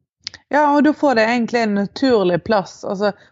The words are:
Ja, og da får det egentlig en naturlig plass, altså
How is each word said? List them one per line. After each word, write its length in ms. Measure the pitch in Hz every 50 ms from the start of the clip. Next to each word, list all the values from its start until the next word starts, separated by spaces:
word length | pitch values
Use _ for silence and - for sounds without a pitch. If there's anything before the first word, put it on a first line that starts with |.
| _ _ _ _ _ - - - _ -
Ja, 260 | 262 285 302 285 285
og 80 | 294 254
da 80 | 302
får 240 | 277 - - 285 254
det 80 | 226 214 220
egentlig 340 | 240 247 226 - 233 240
en 120 | 226 214 202
naturlig 680 | 202 202 202 - - 277 269 240 214 190 180 175 170 -
plass, 400 | - 220 202 175 - - - -
altså 300 | - 160 185 208 202 190 - _ _